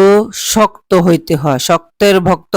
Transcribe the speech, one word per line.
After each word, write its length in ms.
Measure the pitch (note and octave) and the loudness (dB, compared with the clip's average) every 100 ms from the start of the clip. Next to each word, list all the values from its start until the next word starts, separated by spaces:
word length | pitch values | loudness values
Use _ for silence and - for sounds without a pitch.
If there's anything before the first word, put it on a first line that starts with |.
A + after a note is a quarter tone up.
| G3 G#3 A3 - - | 4 2 -2 -8 -4
শক্ত 460 | A3 G#3 - - | -2 -2 -4 -2
হইতে 400 | F#3 F3 E3 - D#3 | 0 2 0 -2 -4
হয়। 240 | D3 C3 | -2 -4
শক্তের 560 | - E3 _ - G3+ F#3+ | -2 -4 _ -2 0 2
ভক্ত 340 | F3+ E3+ _ | 0 -4 _